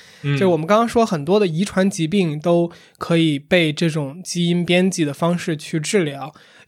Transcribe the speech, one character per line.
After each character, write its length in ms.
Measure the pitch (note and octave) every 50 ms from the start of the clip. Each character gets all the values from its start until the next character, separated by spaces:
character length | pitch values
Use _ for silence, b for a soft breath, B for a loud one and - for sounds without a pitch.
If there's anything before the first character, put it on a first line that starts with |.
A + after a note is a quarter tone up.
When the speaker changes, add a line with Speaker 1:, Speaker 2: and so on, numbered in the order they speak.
| B B B B
Speaker 1:
嗯。 140 | B C#3+ C#3+
Speaker 2:
就 140 | C#3 G3 F#3
我 40 | E3+
们 120 | D3+ D#3+
刚 100 | E3 G#3
刚 100 | A3 A#3
说 200 | A3+ - A#3+ A3+
很 180 | G#3+ F#3 D3+ C#3
多 160 | D#3 G3 G#3+
的 60 | G#3
遗 180 | F3 D#3 D#3+ G3+
传 240 | - - F#3+ F#3+ G3
疾 180 | - - D#3+
病 320 | D3+ G3+ G3+ F3+ D#3+ D3 D3+
都 320 | - F3 F3 E3+ E3+ E3+ B B B B B B
可 180 | - - E3+
以 220 | E3 E3 D#3+ D3 C#3
被 340 | - - F#3+ F3+ E3 D3+
这 160 | D3+ - E3+ E3
种 340 | D3+ D#3+ C#3+ C3+ D3 F#3
基 260 | F3 - - F3 F3 E3+
因 140 | F3 F3 E3+
编 240 | E3+ F3 F3+ F#3 F#3+
辑 120 | F3+ E3+
的 120 | D#3 C#3+ C3+
方 240 | - E3+ E3+ F3 E3+
式 180 | - F#3 D#3
去 240 | D3 - - - D#3+
治 240 | D3+ - - G3+ E3
疗。 300 | C#3+ C#3 C#3 C3 C3 - B B B B B B